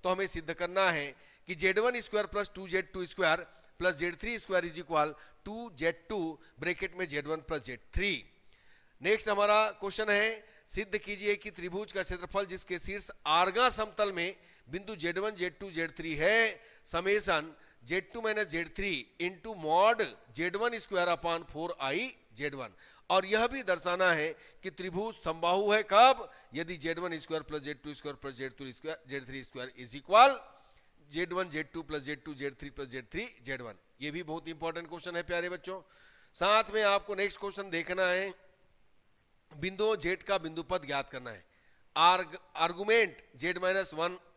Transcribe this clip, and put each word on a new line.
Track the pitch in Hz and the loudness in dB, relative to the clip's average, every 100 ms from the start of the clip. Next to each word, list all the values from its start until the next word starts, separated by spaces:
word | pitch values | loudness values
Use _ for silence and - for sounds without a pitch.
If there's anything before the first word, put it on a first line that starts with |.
तो | 180 | 0
हमें | 185 196 | 0 -2
सिद्ध | 170 156 | -4 -6
करना | 165 175 185 190 | -4 -2 2 2
है | 160 143 127 - _ - | 2 -4 -10 -20 _ -10
कि | |
ज़ेड | 170 185 190 | 0 2 4
वन | 240 247 | 2 0
स्क्वायर | - 208 202 | -2 -2 0
प्लस | 208 202 | -4 -4
टू | 185 190 | -8 -4
ज़ेड | 185 185 | -4 -2
टू | 190 180 | -8 -8
स्क्वायर | - 170 170 170 - - _ | 0 2 2 0 -18 -20 _
प्लस | 180 147 | 0 0
ज़ेड | 175 170 | -4 -4
थ्री | 214 233 | -6 -6
स्क्वायर | - 185 | 0 0
is | 170 160 | 0 -10
equal | 170 160 151 143 - - - | 0 2 2 -2 -18 -18 -12
to | 220 233 143 | -12 -12 -2
ज़ेड | 160 165 - | -2 -2 -6
टू | 214 165 151 - - | -4 -4 -6 -18 -8
ब्रैकेट | 160 175 190 180 | -4 -4 -6 -6
में | 185 | -4
ज़ेड | 147 143 | -4 -4
वन | 160 - | -6 -4
प्लस | 156 | -6
ज़ेड | 131 123 - | -6 -12 -6
थ्री। | - 196 143 - _ - - - - _ _ | -2 0 -2 -8 _ -20 -20 -20 -20 _ _
नेक्स्ट | 160 214 214 | 0 2 2
हमारा | 202 208 214 214 | 2 6 6 4
क्वेश्चन | - 196 185 214 | -2 -6 -2 2
है, | 202 220 220 - - - | 4 4 -2 -14 -20 -8
सिद्ध | 185 202 208 | -6 -4 -4
कीजिए | 202 202 202 202 | -6 -4 -2 -2
कि | 214 | -4
त्रिभुज | 185 175 185 214 | -10 -8 -8 -6
का | 196 | -4
क्षेत्रफल | 180 180 175 196 196 | -4 -6 -4 -4 -2
जिसके | 185 - 175 | -6 -6 -6
शीर्ष | - 202 - - 147 | -4 -6 -8 -8 2
आर्गा | 160 185 190 254 | 4 4 6 4
समतल | 214 214 - 208 | 4 -4 0 0
में | 180 170 190 - - - | 0 -4 -6 -20 -20 -12
बिंदु | 165 196 208 | -10 -8 -6
ज़ेड | 165 175 | -4 -2
वन, | 208 | -4
ज़ेड | 202 180 - | -2 -4 -4
टू, | 196 | -10
ज़ेड | 160 165 - | -6 -6 -6
थ्री | 165 147 | -6 2
है, | 170 226 220 180 - - - | 4 6 4 0 -16 -18 -6
summation | 165 190 208 196 160 160 151 - _ | -2 2 2 2 0 0 -14 -20 _
ज़ेड | 120 175 190 | -4 -4 -4
टू | 233 | -4
माइनस | 220 214 165 | -2 -2 -2
ज़ेड | 160 165 - | -4 -6 -4
थ्री | 202 147 117 _ | -2 -4 -6 _
into | 175 185 - 202 | -6 -6 -12 -6
mod | 156 170 208 226 165 107 - | 2 6 6 4 -2 -4 -12
ज़ेड | - 175 196 | -4 -4 0
वन | 233 233 | -2 -2
स्क्वायर | - 190 175 | -2 0 2
upon | 170 170 165 170 | 0 0 -4 -6
फ़ोर | 147 170 - | -8 -8 -4
आई | 135 156 254 - _ | -2 -2 -4 -8 _
ज़ेड | 120 143 | -8 -6
वन। | 139 117 - - - _ | -6 -12 -14 -20 -20 _
और | 190 190 | 0 4
यह | 214 240 | 2 2
भी | 269 | 0
दर्शाना | 196 175 180 180 185 | -2 0 0 4 4
है | 165 156 156 - - | 4 0 -6 -18 -14
कि | 190 | -12
त्रिभुज | 185 185 175 220 214 | -10 -8 -6 -6 -6
समबाहु | 165 165 170 190 208 | -6 0 2 4 4
है | 214 208 | 2 6
कब, | 202 254 262 - - - | 8 8 8 -2 -16 -12
यदि | 135 165 170 | -8 -6 -4
ज़ेड | 156 165 | -4 -4
वन | 180 160 | -4 -6
स्क्वायर | - 160 | -4 -6
प्लस | 151 151 | -4 -8
ज़ेड | 139 147 | -8 -10
टू | 147 | -10
स्क्वायर | 143 147 135 | -10 -10 -10
प्लस | 139 | -12
ज़ेड | 123 131 117 135 120 156 160 127 139 123 | -10 -10 -10 -14 -10 -10 -10 -8 -10 -8
थ्री | 131 | -12
स्क्वायर | 120 131 127 123 | -12 -12 -12 -12
is | 123 139 | -12 -12
equal | - 208 277 262 - - _ _ _ _ 143 | 8 10 10 8 -6 -20 _ _ _ _ _
ज़ेड | 147 175 | -6 -2
वन | 175 185 | -2 -2
ज़ेड | 151 151 | -4 -6
टू | 165 | -10
प्लस | 143 151 | -6 -8
ज़ेड | 135 147 | -6 -10
टू | 156 | -10
ज़ेड | 139 139 135 | -8 -8 -8
थ्री | 143 | -16
प्लस | 143 135 | -12 -10
ज़ेड | 131 117 | -10 -8
थ्री | 170 240 - | -8 -8 -12
ज़ेड | 120 131 | -10 -8
वन। | 120 98 _ _ | -10 -16 _ _
ये | 143 | -8
भी | 160 | -8
बहुत | 156 160 160 | -8 -10 -10
इंपॉर्टेंट | 156 165 165 165 | -8 -6 -6 -10
क्वेश्चन | 170 180 170 | -12 -6 -6
है | |
प्यारे | 170 175 175 | -4 -4 -4
बच्चों। | 180 - 190 - _ - - _ | -8 -10 -12 -14 _ -20 -20 _
साथ | - 185 214 226 | -2 4 4 2
में | 214 | 2
आपको | 208 202 - | 2 2 0
नेक्स्ट | 190 202 - | -4 -2 -2
क्वेश्चन | 202 196 196 | -6 -8 -6
देखना | 165 165 180 185 | -6 -4 0 2
है, | 180 196 - - _ _ _ _ _ _ _ _ _ _ | 2 -2 -8 -20 _ _ _ _ _ _ _ _ _ _
बिंदुओं | 151 175 190 214 214 | -8 -8 0 0 0
जेड | - - | -2 -4
का | - 196 | -2 -2
बिंदुपद | 160 160 165 185 139 | -2 -8 -4 -4 -2
ज्ञात | 139 135 | -4 -4
करना | 135 123 | -10 -12
है। | 104 _ _ _ _ _ - | -14 _ _ _ _ _ 6
आर्ग-, | 170 185 175 170 - 151 | 6 6 0 -10 -14 0
आर्गुमेंट | 165 170 202 233 202 - - 131 | 0 0 2 4 4 -2 -20 -6
ज़ेड | 160 175 | -4 0
माइनस | 185 190 185 | 2 0 -2
वन | 156 175 185 - | -2 -2 -4 -16